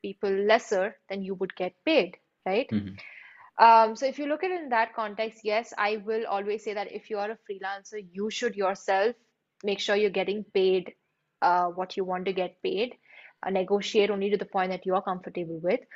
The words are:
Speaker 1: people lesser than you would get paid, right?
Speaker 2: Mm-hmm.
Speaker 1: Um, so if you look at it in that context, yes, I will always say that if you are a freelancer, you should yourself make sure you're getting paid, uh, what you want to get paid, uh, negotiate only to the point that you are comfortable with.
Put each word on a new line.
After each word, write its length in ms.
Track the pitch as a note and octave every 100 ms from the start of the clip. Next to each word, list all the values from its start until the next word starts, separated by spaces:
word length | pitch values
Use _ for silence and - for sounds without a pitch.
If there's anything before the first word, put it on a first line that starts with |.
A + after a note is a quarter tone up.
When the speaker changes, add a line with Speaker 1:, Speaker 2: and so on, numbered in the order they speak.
Speaker 1:
people 300 | G3 G3 G3+
lesser 640 | G3 G3+ G#3+ - F#3+ G3 - _
than 120 | G3
you 120 | F#3+
would 200 | F#3+ F#3+ -
get 180 | F3+ -
paid, 320 | D#4 D#4 F#3 - _ _ F#3
right? 240 | G3+ -
Speaker 2:
Mm-hmm. 240 | G#2 G2 G2+ - - - - - -
Speaker 1:
Um, 300 | A3+ A3+ A3
so 100 | A3 C4+
if 120 | C4
you 80 | C#4+
look 160 | D4+
at 80 | F#4
it 120 | F4+
in 80 | C#4+
that 240 | A#3 A#3
context, 480 | A#3 G#3 G3+ A3 A3
yes, 280 | G#3+ G#3+ A#3 -
I 200 | G#3 G#3+
will 280 | G3+ A3 A#3
always 380 | G3+ G3+ G#3
say 100 | G#3+
that 160 | G#3 G3
if 180 | G#3 -
you 100 | G#3
are 120 | G#3
a 80 | A3 -
freelancer, 580 | G3 F#3+ G3 - G#3+ F3+
you 180 | F#3 G#3+
should 260 | - A#3+ G3
yourself 580 | F#3 G3 - G3 A3 A#3+ _ _ _ _
make 160 | G3+ G3
sure 180 | - G#3
you're 140 | G#3
getting 340 | F#3+ F#3 G#3 G3+
paid, 400 | G3 F#3 F#3 F3+ - _ _ _ _
uh, 260 | E3+ F3+ F3+
what 300 | F3+ F#3 G3
you 80 |
want 200 | F#3 F#3
to 80 | F#3+
get 280 | F#3 F3+ -
paid, 340 | F#3 F#3 B3 - _ - - _ F#3
uh, 40 |
negotiate 600 | F#3+ F#3 G3+ - A3 G#3
only 180 | G3+ G3+
to 60 | G3+
the 80 |
point 260 | F#3+ G3 F#3
that 120 | F3+
you 100 | F#3+ F#3
are 60 |
comfortable 580 | G3 F#3 F#3 F3+ E3 E3
with. 180 | F3 B3 -